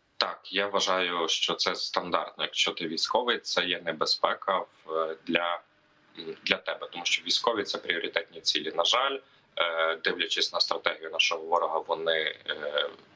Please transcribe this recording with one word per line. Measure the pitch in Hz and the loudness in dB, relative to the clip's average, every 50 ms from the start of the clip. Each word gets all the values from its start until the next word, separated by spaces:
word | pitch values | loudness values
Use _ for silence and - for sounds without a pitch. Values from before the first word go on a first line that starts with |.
| _ _ _ - | _ _ _ -2
так, | 113 95 85 - - | -2 -2 -2 -6 -10
я | - - 98 101 101 | -2 0 0 2 2
вважаю, | 101 98 90 98 92 92 92 87 87 87 82 78 | 2 2 2 2 2 2 2 2 0 0 0 0
що | - - - - 87 | 2 0 0 0 0
це | - - 95 90 | 0 0 0 0
стандартно. | 90 - - - 92 90 87 87 85 76 - - - 76 | -2 -4 -2 -2 -2 0 0 0 -2 -2 -4 -4 -6 -6
Якщо | - - - - - | -4 0 0 0 0
ти | - - 87 78 | 0 -2 -4 -4
військовий, | 82 80 - - - 110 123 120 117 110 | -2 -2 -2 0 0 0 2 2 0 -2
це | - - - 90 87 | -2 -2 -2 0 0
є | 90 90 85 | 0 0 0
небезпека | 85 82 80 76 - - - - - 85 - - - - 95 90 | -2 -4 -2 0 0 0 2 2 2 0 0 -2 -2 0 0 0
в, | 85 - _ - - 80 80 80 80 80 80 - - 85 | -2 -4 _ -18 -10 -4 -2 -2 -2 -2 -4 -8 -4 0
для, | 85 85 87 85 87 85 - _ _ _ _ _ _ _ _ _ - 82 82 80 78 - - | 0 0 2 0 -2 -4 -6 _ _ _ _ _ _ _ _ _ -16 -12 -12 -10 -12 -8 0
для | - 98 - | 0 0 2
тебе, | - - 80 - - - | 2 -2 -4 -4 -6 -10
тому | - 87 87 | -10 -6 -2
що | - - - - | -2 -2 -2 0
військові — | - - - - 120 117 107 95 | 0 0 2 4 2 2 2 0
це | - - - | -2 -4 -4
пріоритетні | - 85 85 85 85 87 - 85 85 - - 85 | -2 -2 -2 0 -2 -2 -2 -2 -4 -4 -8 -2
цілі. | - - - 76 76 80 80 | 0 0 0 2 0 -2 0
На | 82 - | 0 2
жаль, | - 113 120 131 139 139 135 - _ _ _ _ _ _ | 4 4 4 2 0 0 -4 -8 _ _ _ _ _ _
е, | - 85 85 82 82 82 82 85 | 0 0 0 2 2 2 2 2
дивлячись | 82 - 95 87 90 87 82 - 87 85 - - | 0 0 -2 0 0 0 0 0 0 0 0 0
на | 87 | 0
стратегію | - - - 80 - 85 80 78 80 80 | 0 0 0 0 0 -2 -2 -2 -6 -6
нашого | 80 80 80 - 85 82 80 | 0 0 2 2 2 -2 0
ворога, | 82 85 85 85 78 80 80 | 2 2 2 2 2 0 -2
вони, | 78 - 85 80 80 82 82 80 78 76 - - - - | 0 -2 -2 0 2 2 2 2 0 -2 -4 -6 -6 -8
е, | 76 78 76 73 73 73 73 71 - - - - - | -6 -6 -4 -2 0 0 0 -2 -4 -10 -18 -20 -20